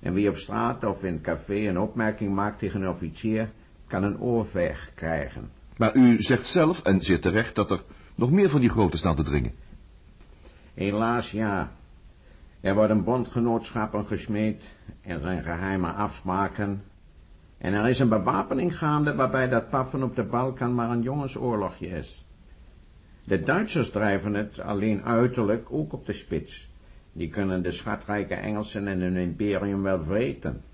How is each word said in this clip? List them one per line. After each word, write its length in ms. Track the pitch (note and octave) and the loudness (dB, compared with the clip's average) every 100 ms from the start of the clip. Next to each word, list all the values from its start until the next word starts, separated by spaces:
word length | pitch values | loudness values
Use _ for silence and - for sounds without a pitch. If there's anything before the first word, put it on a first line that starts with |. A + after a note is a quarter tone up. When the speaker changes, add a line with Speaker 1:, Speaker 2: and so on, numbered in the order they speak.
Speaker 1:
En 120 | F2+ | -2
wie 160 | F#2 G2+ | 2 2
op 80 | - | 0
straat 480 | - G#2+ A#2 A#2+ | -4 -2 -2 -2
of 180 | A2 F#2 | -4 -4
in 100 | F#2+ | -4
het 100 | E2 | -4
café 460 | D#2 E2 - G2+ G#2+ | -4 -4 -2 -2 0
een 100 | F2+ | 0
opmerking 560 | G#2+ A#2 A2 G#2+ G2+ | -2 0 -2 0 -2
maakt 240 | G2 G2+ G#2 | 0 -2 -2
tegen 240 | G2+ G2+ | -4 -2
een 60 | F#2+ | -4
officier, 600 | E2+ E2 D#2 A2 A2 A2 - - - - | -4 -6 -6 -2 -2 -2 -8 -20 -20 -6
kan 160 | F#2+ | -2
een 180 | G2+ G2+ | 0 0
oorveeg 720 | B2 A#2 G#2+ F#2+ E2+ C#2+ - | 0 0 0 -2 -2 -2 -12
krijgen. 560 | - D#2+ D#2+ C#2+ - A1+ - - - | -10 -4 -4 -4 -10 -14 -16 -20 0
Speaker 2:
Maar 200 | A2+ C3+ | 4 8
u 260 | B2+ A#2 | 8 8
zegt 240 | A2 B2+ - | 4 2 2
zelf, 360 | F3+ D#3 F3 | 4 4 4
en 180 | - F#2 | 4 4
zeer 200 | - E2+ | 4 2
terecht, 340 | F#2 G2 A#2 | 4 2 0
dat 160 | - G2+ | -2 0
er 120 | F#2+ - - - | 0 -4 -20 -18
nog 160 | - A#2+ | -2 2
meer 200 | F3 G3 | 6 6
van 100 | D3 | 6
die 100 | A#2+ | 4
grote 260 | A2+ F#2+ D#2+ | 6 4 4
staan 200 | F#2 D2 | 0 2
te 60 | |
dringen. 300 | C#2+ C#2+ A#1+ - - - - - - - - - - - - | 2 2 0 -6 -18 -20 -20 -20 -20 -20 -20 -20 -20 -20 -20
Speaker 1:
Helaas, 560 | - G2 G#2 A2+ A#2+ A2+ | -4 -2 0 0 0 -2
ja. 420 | G#2 A2 G2 C#2 - - - - - - - - - | -2 -2 0 -4 -8 -20 -20 -20 -20 -20 -20 -20 -6
Er 140 | - | 0
worden 300 | G2 G#2+ A2 | 4 4 4
bondgenootschappen 1000 | F2+ B2 A#2+ - A#2 A#2 A2+ A#2 G#2+ G#2 G#2 | 2 0 0 0 0 0 -2 -4 -4 -4 -4
gesmeed, 560 | G#2 - G#2 A2 G#2+ - - - - | -6 -4 0 0 -2 -10 -20 -20 -18
er 200 | - E2+ | -8 -6
zijn 220 | D#2 F2+ | -2 -4
geheime 500 | D#2+ E2+ F#2+ F#2+ F2+ | -2 -4 -2 0 -2
afspraken. 880 | F2 G#2 - F#2 F#2 G2 - G2+ G2 G2 - - - - - - - | -2 -6 -6 -4 0 -2 -2 -4 -4 -8 -20 -20 -20 -20 -20 -20 -10
En 140 | - | -2
er 160 | G2+ A2 | 2 4
is 100 | B2 | 4
een 100 | B2+ | 4
bewapening 680 | A2 F#2 F#3 - C4 F3+ D#3+ | 4 2 0 0 0 0 0
gaande 360 | D#3 D3+ D3 | 0 2 2
waarbij 340 | C#3 C3 C3 B2+ | 2 0 2 2
dat 220 | A#2+ - | 2 0
paffen 320 | C3+ C3 C#3 | -2 -2 -2
op 140 | C3 A#2 | -4 -2
de 80 | |
Balkan 500 | G#2+ A#2+ C3 B2+ A#2+ | -2 0 -2 -2 -2
maar 160 | B2 A#2 | 0 0
een 120 | A#2+ | 0
jongensoorlogje 840 | A#2 C#3+ C#3 A2 B2 A2 F#2+ - E2+ | -2 -2 -4 -4 -2 0 -2 -6 -8
is. 380 | F2 C2+ - - - - - - - - - - - | -8 -10 -14 -20 -20 -20 -20 -20 -20 -20 -20 -20 -20
De 180 | - F#2+ | -2 -2
Duitsers 480 | D#2 D#3 A3 E3 B2 | 2 0 0 0 0
drijven 440 | G2+ G#2+ G2 G#2 | 0 0 0 0
het 260 | G#2 G#2+ - | -2 -4 -8
alleen 440 | - G2+ G#2+ G#2 | -4 -2 0 0
uiterlijk 640 | - A#2 B2 B2 G#2 A2+ - | 0 2 2 2 0 0 -2
ook 220 | D3+ D3+ | -6 -6
op 140 | - - | -8 -8
de 60 | |
spits. 580 | G2+ - E2 - - - - - - - | -10 -6 -6 -6 -18 -20 -20 -20 -20 -20
Die 160 | - E2 | -8 -6
kunnen 340 | F2 G2 F#2 | -4 -2 -2
de 100 | F2+ | -2
schatrijke 640 | E2+ - G#2 - G#2 G2 | -6 -6 -8 -4 -4 -4
Engelsen 540 | F2+ G2+ G#2+ G#2+ G#2+ G2+ | -6 -4 -6 -6 -6 -4
en 120 | F#2+ | -2
hun 160 | F2+ F2+ | -2 0
imperium 640 | F2+ E2 G#2 G2 G2+ G2 | -2 -2 0 0 0 -2
wel 220 | G2 F#2+ | 0 0
vreten. 580 | D#2 G2 C3 C3+ - C2 - | 0 -2 -2 -4 -8 -8 -12